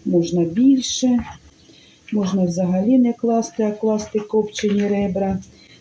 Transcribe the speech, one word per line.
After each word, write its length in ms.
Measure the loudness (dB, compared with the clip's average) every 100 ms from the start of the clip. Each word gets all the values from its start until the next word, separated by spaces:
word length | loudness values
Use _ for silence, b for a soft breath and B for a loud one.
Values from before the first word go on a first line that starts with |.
можна 380 | 0 0 2 0
більше. 760 | 0 2 4 4 0 -2 0 0 -2 -14 -20 _ b b b b -6
Можна 320 | -4 -2 0
взагалі 540 | 0 0 0 0 2 4
не 160 | 2
класти, 500 | 0 0 0 -2 -4
а 80 | -4
класти 480 | -2 -2 -2 -2 -6
копчені 680 | -2 -2 -2 -4 -2 0 0
ребра. 520 | 0 -2 -2 -2 -4 -8 B B B